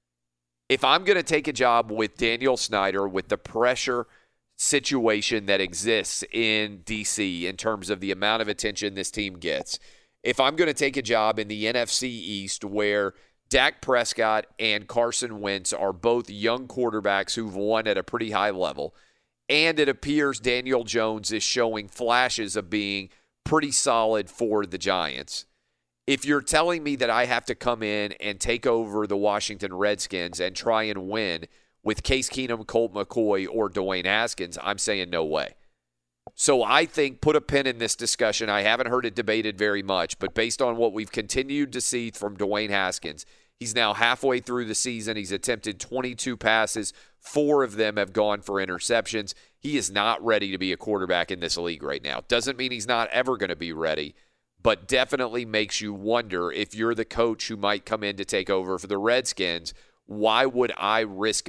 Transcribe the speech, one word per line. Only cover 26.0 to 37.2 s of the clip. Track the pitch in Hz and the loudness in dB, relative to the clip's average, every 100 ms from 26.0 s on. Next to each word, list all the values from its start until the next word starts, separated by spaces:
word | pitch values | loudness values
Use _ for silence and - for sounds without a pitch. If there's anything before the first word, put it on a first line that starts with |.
| - | -2
If | 139 | -2
you're | 143 147 | 0 -2
telling | - 156 175 170 | 2 2 2 0
me | 147 135 | -2 0
that | 123 | 2
I | 113 123 | 2 2
have | 120 | 0
to | - | -2
come | 120 123 117 | -4 -2 -2
in | 107 104 104 | 0 -2 -2
and | - 104 98 | -4 -6 -4
take | - 117 127 | -2 0 2
over | 117 110 104 104 | 2 0 -2 0
the | 101 | 2
Washington | 104 104 - 101 101 | 2 0 -2 -6 -6
Redskins | 92 104 104 - 92 87 85 | -2 0 0 -2 -4 -4 -2
and | 90 95 | -4 -2
try | 117 110 | 0 2
and | 110 98 92 | 2 -4 -4
win | 110 101 82 82 _ _ _ | -2 -2 -4 -8 _ _ _
with | 104 107 | -4 -2
Case | - 131 127 | 0 0 0
Keenum, | 131 127 117 110 | -4 -4 -4 -2
Colt | 113 117 | 0 0
McCoy, | 101 98 120 110 98 95 | 0 -4 0 2 2 0
or | 110 101 | 0 -2
Dwayne | 101 95 92 90 | 0 -2 0 2
Haskins, | 104 117 - 87 82 | 2 2 -4 -8 -6
I'm | 76 101 | -4 -2
saying | - 101 87 | 0 -2 0
no | 87 | -2
way. | 80 76 57 - _ _ _ _ _ _ - | 0 0 -2 -8 _ _ _ _ _ _ -18
So | - - 131 | -2 2 4
I | 110 139 165 | 6 4 2
think | - 139 120 | 0 -2 0